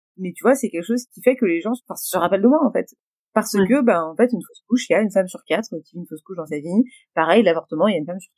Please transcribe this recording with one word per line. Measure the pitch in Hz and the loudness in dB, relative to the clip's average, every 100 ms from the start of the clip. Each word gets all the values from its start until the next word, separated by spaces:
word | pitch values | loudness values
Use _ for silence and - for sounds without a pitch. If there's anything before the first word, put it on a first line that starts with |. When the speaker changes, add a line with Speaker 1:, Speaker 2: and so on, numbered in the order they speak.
| _ - | _ -12
Speaker 1:
mais | 185 | -10
tu | - | -2
vois, | 214 | 0
c'est | 262 226 | 0 0
quelque | 165 175 | -6 -4
chose | 240 - | -4 -6
qui | - | -4
fait | - | 0
que | 262 | 2
les | 202 165 | 2 0
gens, | 185 | -2
enfin, | 247 - 175 | -6 -8 -12
se | - 180 | -4 -2
rappellent | 175 190 | 0 4
de | 220 | 4
moi, | 311 | 4
en | 269 | 2
fait. | 185 - - _ _ _ | -2 -6 -10 _ _ _
Parce | 214 220 | -2 0
Speaker 2:
Ouais. | 202 190 | 2 2
Speaker 1:
que, | 269 | 2
ben, | 233 175 | 2 2
en | 160 | 0
fait, | 160 247 | 0 0
une | 214 - | 0 -8
fausse | - - | -16 -4
couche, | 247 - | -2 2
il | |
y | 175 | 2
a | |
une | 214 | 2
femme | 190 185 | 0 -2
sur | - - | -4 -4
quatre | 165 220 | -4 -4
qui | 165 - | -10 -12
vit | 175 | -16
une | 175 | -14
fausse | 156 | -14
couche | - 180 | -14 -12
dans | |
sa | 156 151 | -8 -8
vie. | 156 196 247 - _ | -4 0 0 -4 _
Pareil, | - 160 202 | -2 2 4
l'avortement, | 180 165 - 156 196 | 4 2 -2 -2 0
il | |
y | |
a | 180 | 0
une | |
femme | 151 190 | -4 -10
sur | - | -14